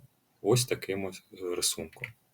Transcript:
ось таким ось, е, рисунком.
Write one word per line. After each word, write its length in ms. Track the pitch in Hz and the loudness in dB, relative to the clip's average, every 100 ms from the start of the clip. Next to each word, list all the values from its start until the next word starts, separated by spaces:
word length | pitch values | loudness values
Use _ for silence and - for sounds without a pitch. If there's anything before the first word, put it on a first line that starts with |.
| - _ _ _ | -4 _ _ _
ось 220 | 98 123 - | 4 4 4
таким 380 | 90 - 98 | -2 -2 -2
ось, 180 | 98 92 - | -2 -6 -14
е, 220 | 92 92 87 | -8 -4 0
рисунком. 520 | - - 80 - - - _ | 0 -2 -6 -10 -14 -14 _